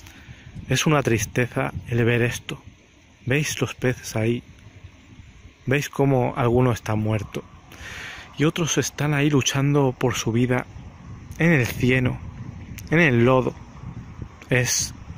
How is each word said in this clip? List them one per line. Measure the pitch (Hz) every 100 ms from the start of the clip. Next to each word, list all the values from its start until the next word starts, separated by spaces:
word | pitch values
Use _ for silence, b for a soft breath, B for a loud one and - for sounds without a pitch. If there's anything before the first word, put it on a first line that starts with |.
| B B B B B B -
Es | 131 170
una | 147
tristeza | 123 113 - - 120 - 135 92 -
el | 117
ver | 117 120
esto. | 117 - - - - - _ _ _ -
¿Veis | - 139 156 -
los | -
peces | - 127 123 - 117
ahí? | 110 120 - - - - - - - - - - - - -
¿Veis | 143 143
cómo | - 139 135 120 -
alguno | 123 120 127
está | 110 - 107
muerto? | 107 107 - - - - - B B B B B B -
Y |
otros | 147 175 156 -
están | 127 - 143
ahí | 147 147
luchando | 143 - 139 139 143 135 123
por | 123
su | 104 -
vida | 113 123 127 - - - - - - - -
en | 165
el | 151 117
cieno, | - 123 131 127 127 - - - - - - -
en | 156
el | 165 120
lodo. | 120 131 123 - - - - - - - - - -
Es | 127 123 - - - -